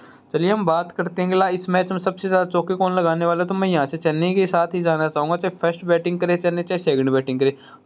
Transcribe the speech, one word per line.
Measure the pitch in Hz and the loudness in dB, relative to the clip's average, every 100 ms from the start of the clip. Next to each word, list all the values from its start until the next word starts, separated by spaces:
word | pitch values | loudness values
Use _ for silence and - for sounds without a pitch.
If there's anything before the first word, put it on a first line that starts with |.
| - - _ | -20 -20 _
चलिए | 156 175 | -2 0
हम | 214 180 | 0 0
बात | 160 175 | 0 -2
करते | - 175 175 | -6 -6 -4
हैं | 180 | 0
अगला, | 185 190 | 2 2
इस | 180 180 | -2 -2
मैच | 180 180 | 0 0
में | 185 | -2
सबसे | 185 185 190 | -4 -4 0
ज़्यादा | 185 180 | 0 2
चौके | 180 170 185 | -2 -2 0
कौन | 190 | 0
लगाने | 185 170 165 170 | 2 2 2 0
वाला | 170 | 0
है, | 180 | 0
तो | 190 | 0
मैं | 190 | 0
यहाँ | 170 139 | 2 0
से | 160 | -2
चेन्नई | 165 156 175 190 | -2 0 0 2
के | 185 | 2
साथ | 180 170 | 2 0
ही | 180 | 0
जाना | 170 160 156 | 0 0 0
चाहूँगा, | 156 151 175 | 0 0 0
चाहे | 180 180 | -2 -2
फर्स्ट | 170 170 175 | -2 -2 0
बैटिंग | 170 170 175 | 0 0 -2
करे | 175 175 | 0 0
चेन्नई, | 175 175 | 0 -2
चाहे | 175 180 | -2 -2
सेकंड | 170 135 135 | 0 2 2
बैटिंग | 131 135 127 | 2 0 0
करे, | 135 135 - - | 0 0 -8 -8